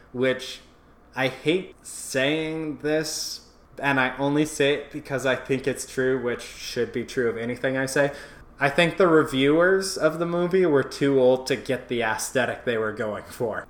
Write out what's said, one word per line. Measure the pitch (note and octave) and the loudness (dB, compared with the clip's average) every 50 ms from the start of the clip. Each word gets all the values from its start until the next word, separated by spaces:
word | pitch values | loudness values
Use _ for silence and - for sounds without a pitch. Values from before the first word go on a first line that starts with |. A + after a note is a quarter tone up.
| - - - | -20 -14 -4
which | B2 B2+ C3 C3 B2+ - - - - - - - - _ _ - _ _ _ - | 0 0 0 0 0 -4 -10 -14 -16 -18 -20 -20 -20 _ _ -20 _ _ _ -6
I | B2 C3 C3 | -2 -2 -2
hate | - - - D3+ E3 F#3+ F#3 - - - | -2 -2 -2 0 0 0 -2 -6 -14 -20
saying | - - - - - - - C3+ C3 C#3+ D3+ D#3+ D#3+ D#3 D#3+ D#3+ D#3+ D#3 C#3+ B2 | -20 -18 -16 -14 -12 -6 -2 0 0 0 0 -2 -4 -4 -6 -6 -6 -8 -8 -6
this, | C#3 D3+ D3+ D#3 D#3+ - - - - - - - - - - - - _ - - | -4 -2 -2 0 -2 -4 -6 -8 -8 -8 -10 -12 -16 -20 -20 -20 -20 _ -14 -4
and | C#3 C#3 C#3 C3+ | 0 0 2 2
I | B2+ B2+ B2+ - | 2 0 0 -2
only | C#3 C#3 C#3+ D3+ D#3 | -2 0 2 2 0
say | D3+ - - C#3+ C#3 C#3+ | 0 0 0 2 2 2
it | C#3+ - - | 0 -4 -8
because | - D3 - - C#3 C3 A#2 | -12 -14 -10 -6 -6 -2 0
I | C3+ B2+ | 0 0
think | B2 - - C#3 B2+ B2+ C#3 | 0 0 -2 -2 0 0 -2
it's | B2 - - | -4 -4 -6
true, | - - - B2+ B2+ C3 C3 | -6 -4 0 0 2 2 0
which | A#2+ A#2+ A#2 A#2 | 0 -2 -4 -4
should | - - - - - - - B2 A#2 A2 - | -8 -14 -14 -14 -12 -8 -4 -4 -4 -2 -2
be | B2 A2+ | -6 -6
true | - - C3+ B2 A#2 | -4 -4 -2 0 0
of | G#2+ A2+ | 0 -2
anything | A2+ A#2 B2 B2 - C3+ C3 C3 | -4 -6 -6 -2 -2 -2 0 0
I | C3+ | -2
say. | C3 - D3 C#3 C#3 - - - - - - - - - - | 0 2 2 2 2 0 -6 -14 -18 -18 -20 -20 -20 -6 0
I | C3+ C#3+ | 0 2
think | C#3 - F3 E3 E3 - | 4 4 2 2 4 4
the | G3 F3 | 4 6
reviewers | D#3+ D#3 C#3+ B2 C3+ C3 C3+ C#3+ D3+ E3 F3 F#3 F#3+ F#3+ F#3+ F#3+ - - | 6 6 4 4 2 2 4 4 6 6 6 4 4 2 0 -2 -4 0
of | D#3 D#3 D#3 E3 | 0 0 0 0
the | E3+ | -2
movie | E3+ F3 F3 F3 F3 F3+ F#3+ F#3 | -2 0 0 0 2 2 4 4
were | E3+ D3 C3+ B2 | 4 4 4 2
too | - - - D3 C#3 C#3 C3+ | 0 -2 0 0 4 4 6
old | B2+ B2+ C3 B2+ B2+ - | 6 6 6 4 2 -2
to | C#3 | -4
get | A2+ - - B2+ B2 - - | -4 -2 -4 -4 -4 -4 -4
the | B2+ A#2 | -2 -2
aesthetic | A2+ A2 A2 A2 - - - C3+ A#2+ A2+ A2 - - | 0 0 -2 -2 -4 -2 0 0 0 0 -2 -4 -4
they | B2+ A#2 A2 | -2 -2 -2
were | A2 G#2+ | -2 -2
going | G#2 G#2+ A2 G#2+ G#2 F#2+ - | -4 -4 -4 -4 -4 -6 -10
for. | - - - B2 A2+ G2+ F2+ - - | -12 -8 -6 -4 -4 -4 -6 -10 -4